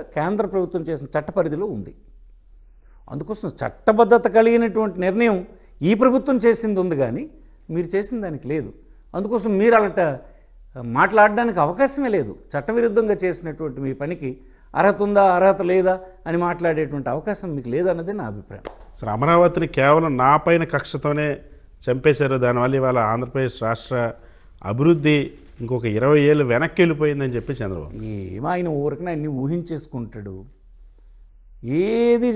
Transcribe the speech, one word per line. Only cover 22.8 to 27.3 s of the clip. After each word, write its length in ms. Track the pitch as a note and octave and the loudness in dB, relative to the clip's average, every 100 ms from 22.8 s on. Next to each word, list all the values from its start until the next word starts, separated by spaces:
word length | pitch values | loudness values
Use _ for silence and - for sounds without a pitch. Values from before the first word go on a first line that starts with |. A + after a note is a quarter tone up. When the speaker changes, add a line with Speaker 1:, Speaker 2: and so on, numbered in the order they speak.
Speaker 2:
ఇవాళ 180 | C3 B2+ G#2+ | 2 2 2
ఆంధ్రప్రదేశ్ 460 | A#2 B2 C3+ B2+ - A2+ | 0 -2 -4 -4 -2 -4
రాష్ట్ర 300 | A2+ - B2+ A#2 - - - - - F#2+ | -4 -4 -4 -4 -6 -20 -20 -20 -14 -8
అభివృద్ధి 460 | A#2 D3+ E3+ D3 D3 C3+ - - - | 0 2 4 2 2 0 -10 -20 -14
ఇంకొక 260 | A#2 B2+ A2+ G#2 | -6 -4 -2 0
ఇరవై 220 | C3 D3+ C#3+ | 4 4 6
ఏళ్ళు 140 | D3+ C3 | 4 2
వెనక్కి 280 | A#2 D#3+ - | 2 0 2
వెళ్ళిపోయిందని 520 | F3 D3 D3+ C#3+ C3 | 2 2 -2 -2 -4